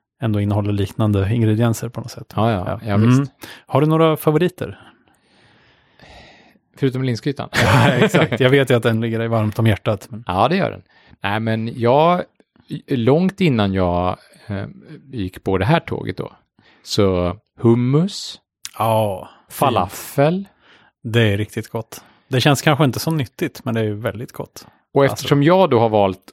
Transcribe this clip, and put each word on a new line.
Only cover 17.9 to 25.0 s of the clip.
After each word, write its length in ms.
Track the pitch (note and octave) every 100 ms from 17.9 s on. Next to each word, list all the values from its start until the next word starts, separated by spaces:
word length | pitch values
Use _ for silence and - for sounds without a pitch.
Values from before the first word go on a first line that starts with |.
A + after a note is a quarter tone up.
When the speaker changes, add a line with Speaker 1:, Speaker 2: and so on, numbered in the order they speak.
| C#3+ G3 - - - _ _ - -
Speaker 1:
Ja, 520 | A2 A2 G#2 F#2 - - _
fint. 60 |
Speaker 2:
falafel. 920 | - C#3 G#2+ G2 - - - D3 F#3 G3 _ _ _ _ _
Speaker 1:
Det 180 | A#2 A#2 A2
är 40 | G2
riktigt 320 | G#2 A2+ -
gott. 340 | A2+ - - - _ -
Det 140 | E3
känns 200 | D3+ C3+
kanske 220 | D#3+ C#3 C#3+
inte 140 | A#2
så 120 | -
nyttigt, 540 | D#3+ A#2+ - D#3+ - -
men 80 |
det 60 | A2+
är 60 | A2
ju 80 |
väldigt 380 | G#2 A2+ G#2 C#3
gott. 360 | - - - - _ _
Speaker 2:
Och 80 | C#3